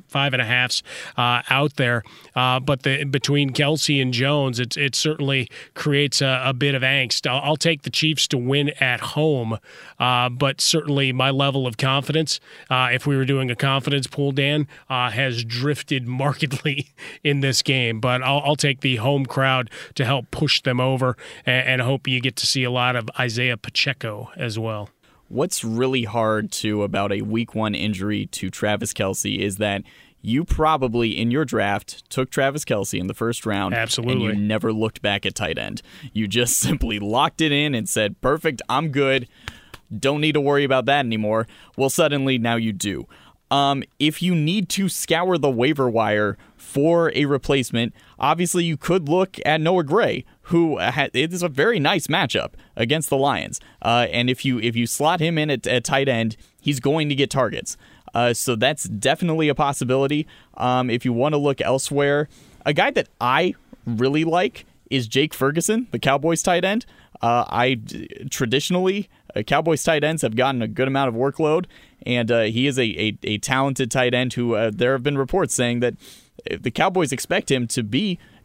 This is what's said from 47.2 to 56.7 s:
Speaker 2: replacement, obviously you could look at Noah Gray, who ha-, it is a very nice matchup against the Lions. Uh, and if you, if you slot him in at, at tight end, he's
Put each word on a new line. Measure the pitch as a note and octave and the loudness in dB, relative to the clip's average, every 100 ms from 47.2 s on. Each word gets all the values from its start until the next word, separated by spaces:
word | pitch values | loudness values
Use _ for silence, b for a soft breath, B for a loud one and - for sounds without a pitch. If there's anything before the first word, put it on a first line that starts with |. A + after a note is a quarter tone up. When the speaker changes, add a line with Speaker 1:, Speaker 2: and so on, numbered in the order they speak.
Speaker 2:
replacement, | C#3+ C#3 - C#3+ A#2+ A#2 A#2 b b b | 0 0 2 0 2 -2 -2 b b b
obviously | C#3 E3 F3 F3+ | 0 2 0 0
you | E3+ D3 | 0 -2
could | - F#3 C#3+ | 0 0 2
look | F3+ F#3+ - | 2 0 -2
at | - D#3+ | 0 2
Noah | D#3 F#3 | 2 2
Gray, | C#3 G3+ D#3 - - b | 2 2 2 -2 -8 b
who | - E3+ E3 G#2+ | 0 2 4 2
ha-, | G2 B2+ C#3 | 0 0 0
it | B2 D#3+ | 0 0
is | F3+ | -2
a | F3 | -4
very | C3+ G#3 A3 | 2 2 4
nice | C#3 F#3+ - | 2 0 0
matchup | E3+ C#3+ - - - b - | -2 0 -2 -4 -10 b -4
against | A#2+ D#3 - | 0 0 0
the | C3+ | 2
Lions. | C#3 G2 G1+ - B B | 2 0 -4 -10 B B
Uh, | A2 A#2+ A#2 | 0 2 2
and | G2+ B2 | 0 0
if | B2+ | 0
you, | C#3 B2 | 0 0
if | A#2 A2+ | 0 0
you | A#2 | -2
slot | - D3+ F3 | 0 0 2
him | D#3+ D#3+ | 0 0
in | D3+ | 0
at, | C3 - | -2 0
at | B2 | -2
tight | - C#3 C3+ | 0 0 2
end, | A#2 A2+ - b b | 2 0 -4 b b
he's | D3+ | -4